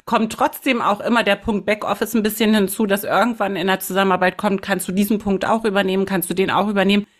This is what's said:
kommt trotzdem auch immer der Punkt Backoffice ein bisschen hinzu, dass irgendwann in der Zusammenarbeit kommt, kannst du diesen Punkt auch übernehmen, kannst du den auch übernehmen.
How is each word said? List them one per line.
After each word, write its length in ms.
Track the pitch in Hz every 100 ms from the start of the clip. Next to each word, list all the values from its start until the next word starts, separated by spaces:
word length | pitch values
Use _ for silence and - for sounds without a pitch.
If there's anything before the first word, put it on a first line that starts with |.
| -
kommt 260 | 220 220
trotzdem 480 | - 254 - 285 240
auch 200 | 160 202
immer 220 | 185 233
der 140 | 208 202
Punkt 300 | - 208 196
Backoffice 480 | 208 - 196 214
ein 80 | 233
bisschen 320 | 208 208 214
hinzu, 320 | 214 190 - 214
dass 180 | 196
irgendwann 520 | 202 165 226 226 196 196
in 100 | 190
der 120 | 190
Zusammenarbeit 580 | - 190 190 180 180 185
kommt, 240 | 208 190
kannst 260 | - 190 -
du 40 |
diesen 260 | 185 202 214
Punkt 260 | 208 190
auch 220 | - 220 220
übernehmen, 400 | 196 190 190 196
kannst 240 | 190 -
du 40 |
den 160 | 180 185
auch 160 | 131 202
übernehmen. 400 | 202 190 202 208